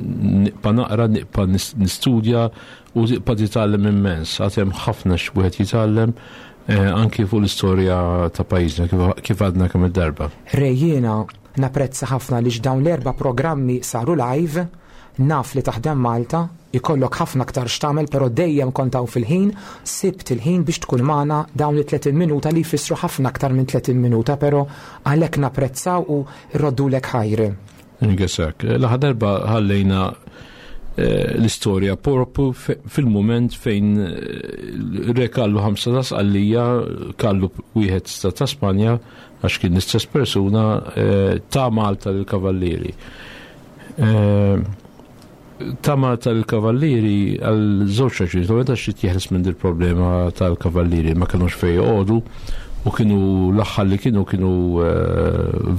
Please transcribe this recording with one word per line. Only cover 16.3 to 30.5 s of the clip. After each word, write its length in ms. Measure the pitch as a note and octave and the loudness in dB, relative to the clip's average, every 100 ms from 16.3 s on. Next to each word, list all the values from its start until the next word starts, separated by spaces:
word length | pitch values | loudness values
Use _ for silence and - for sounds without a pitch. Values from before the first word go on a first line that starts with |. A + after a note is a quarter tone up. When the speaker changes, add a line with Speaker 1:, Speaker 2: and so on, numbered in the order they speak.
| E3 E3+ - - B2+ | -2 -4 -8 -6 -4
Speaker 2:
ikollok 440 | - C#3+ B2+ - | 0 0 0 -2
ħafna 240 | E3 C3 A#2+ | -2 -2 -2
aktar 240 | C3 A#2+ | -4 -4
x'tagħmel, 380 | - D3+ D3 D3 | -2 -2 0 0
però 160 | C#3 C3 | 0 0
dejjem 460 | A#2+ F3 D3 C3 C3 | 0 0 2 0 0
kontaw 320 | C3 B2+ B2 | -2 -2 -2
fil-ħin, 440 | B2 G#2+ F3 G3+ G#3 - - - | -4 0 2 0 -2 -10 -16 -12
sibt 460 | - F#3+ F#3 - A#2+ | -4 -4 -4 -4 -2
il-ħin 300 | B2 F3+ E3+ | 0 0 0
biex 160 | E3 | -4
tkun 220 | - B2 C3+ | -2 0 2
magħna 300 | D3 D3 D3+ D#3 C3 | 0 0 -2 -4 -2
dawn 240 | D3+ D3 | 0 0
il 80 | D3 | 0
tletin 300 | D3+ D3 C#3+ | -2 0 2
minuta 320 | F3 C#3+ D#3 | 2 0 0
li 140 | E3 D#3+ | 0 0
jfissru 320 | D3 - E3 | -2 -4 -4
ħafna 320 | F3 - C3 | -4 -2 -2
aktar 240 | - C#3 C3 | -2 0 0
minn 140 | B2+ | 0
tletin 320 | C3+ - B2+ | 0 0 2
minuta, 340 | B2 A2+ A2+ C#3+ | 2 2 2 0
però 280 | C#3+ C#3+ C#3+ - - - C#3 | 2 2 0 -6 -20 -8 0
għalhekk 340 | D3+ E3 D#3+ C#3 | 2 2 0 -2
napprezzaw 640 | - C3 - F#3 F3+ - | 0 -2 -2 -2 -2 0
u 80 | D3 C#3 - - C#3 | -2 -4 -10 -8 -2
rroddulek 540 | D3 B2+ C#3 C3 B2+ | 0 0 0 0 0
ħajri. 340 | B2 G#2+ A2 G#2+ G2+ - - - - | -2 0 2 0 -2 -12 -20 -20 -2
Speaker 1:
Ringrazzjak. 680 | G#2+ F#2+ F2+ - D#2 - A2+ A#2 | 2 2 2 0 -2 -2 -2 0
L-aħħar 260 | B2+ B2+ C#3+ | 2 2 0
darba 260 | A#2 G#2 F#2+ G#2 | 0 0 0 0
ħallejna, 480 | A2 G2+ G2+ G2 F#2+ F#2+ - - - - | 0 2 2 2 2 0 -4 -16 -20 -20